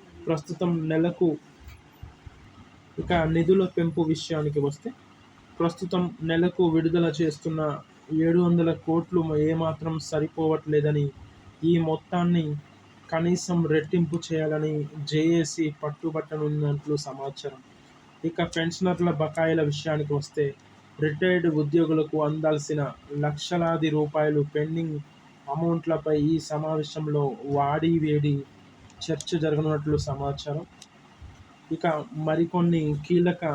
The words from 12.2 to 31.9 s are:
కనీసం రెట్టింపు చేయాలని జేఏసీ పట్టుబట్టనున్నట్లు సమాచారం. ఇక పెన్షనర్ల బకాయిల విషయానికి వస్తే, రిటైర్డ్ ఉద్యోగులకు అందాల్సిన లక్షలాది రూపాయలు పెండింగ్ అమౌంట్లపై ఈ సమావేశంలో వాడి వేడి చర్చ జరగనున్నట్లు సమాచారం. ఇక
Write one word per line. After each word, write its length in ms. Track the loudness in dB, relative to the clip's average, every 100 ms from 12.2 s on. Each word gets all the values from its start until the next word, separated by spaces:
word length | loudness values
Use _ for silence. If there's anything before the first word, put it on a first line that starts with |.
| 2 2 0 -6 -10 -20 -20 -20 -6
కనీసం 500 | -2 2 0 0 0 2
రెట్టింపు 520 | 2 2 0 0 -2
చేయాలని 560 | -4 -2 0 0 -2 -2 -4 -8
జేఏసీ 640 | -4 0 2 2 0 -2 -4
పట్టుబట్టనున్నట్లు 1200 | -4 -8 -6 -4 -4 -6 -4 -2 0 0 -2 -2 -4
సమాచారం. 640 | -4 -10 -10 -10 -12 -12 -20 -20 -20 -20 -20 -8
ఇక 160 | -6 -2
పెన్షనర్ల 680 | -2 0 -2 0 0 2 2
బకాయిల 500 | 2 -2 2 2 2
విషయానికి 520 | 2 0 -2 -2 -2
వస్తే, 320 | -2 -2 -2 -2 -4 -18 -20 -20 -4
రిటైర్డ్ 520 | -2 0 2 4 4
ఉద్యోగులకు 640 | 2 2 2 4 2 0 0
అందాల్సిన 580 | 0 2 0 0 -2 -2 -2 -6 -10 -2
లక్షలాది 720 | -2 -2 -4 0 0 2 2
రూపాయలు 520 | 2 0 0 2 2 0
పెండింగ్ 460 | -2 -2 -2 -4 -6 -10 -20 -20 -20 -8
అమౌంట్లపై 680 | -2 0 0 0 -2 2 2
ఈ 160 | 2 2
సమావేశంలో 840 | -2 -4 -2 -2 -4 -6 -2 0 0 -4 -2
వాడి 460 | 0 2 2 2 2
వేడి 380 | 2 2 2 0 -4 -18 -20 -20 -20 -14
చర్చ 300 | -6 -6 -2 -2
జరగనున్నట్లు 580 | 0 0 0 -2 0 -2
సమాచారం. 640 | -2 -4 -6 -6 -6 -8 -8 -16 -20 -20 -20 -20 -20 -20 -20 -20 -8
ఇక 140 | -2 0